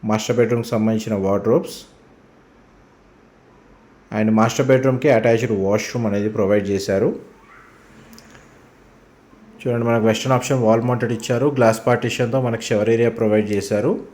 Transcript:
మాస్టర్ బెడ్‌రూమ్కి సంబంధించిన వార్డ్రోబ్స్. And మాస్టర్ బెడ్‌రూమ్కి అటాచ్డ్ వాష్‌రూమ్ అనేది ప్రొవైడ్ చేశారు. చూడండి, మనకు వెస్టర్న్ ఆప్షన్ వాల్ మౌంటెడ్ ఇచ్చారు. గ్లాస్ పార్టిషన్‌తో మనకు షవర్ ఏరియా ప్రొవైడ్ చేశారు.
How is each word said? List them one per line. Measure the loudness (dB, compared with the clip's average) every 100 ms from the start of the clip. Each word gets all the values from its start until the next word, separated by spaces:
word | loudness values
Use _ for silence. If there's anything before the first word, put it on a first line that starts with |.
మాస్టర్ | 0 -2 0 0
బెడ్‌రూమ్కి | 2 0 -2
సంబంధించిన | -2 0 0 -2 -2
వార్డ్రోబ్స్. | 0 0 2 0 0 -14 -20 _ _ _ _ _ _ _ _ _ _ _ _ _ _ _ _ _ _ -20 _ _ _
And | -2 2 2
మాస్టర్ | 2 0 2
బెడ్‌రూమ్కి | 4 2 0 2
అటాచ్డ్ | 4 4 2 0 -2
వాష్‌రూమ్ | 0 -2 -2 -4 -2
అనేది | -2 -2
ప్రొవైడ్ | -2 2 2 0
చేశారు. | -4 0 0 0 -2 -14 -20 -20 -20 -20 -20 -20 -20 -20 -20 -20 -20 -20 -20 -20 _ _ _ _ _ _ -20 -20 -10
చూడండి, | -4 -2 0
మనకు | 2 2
వెస్టర్న్ | 0 0 0
ఆప్షన్ | 0 0
వాల్ | 2 2 2
మౌంటెడ్ | -2 -2 -6
ఇచ్చారు. | -4 0 0 2
గ్లాస్ | 2 2 0
పార్టిషన్‌తో | 0 -2 -4 -2 -2
మనకు | -2 -4 -2
షవర్ | -2 2
ఏరియా | 2 2 0
ప్రొవైడ్ | 0 2 0
చేశారు. | -2 -2 -2 0 -2 -6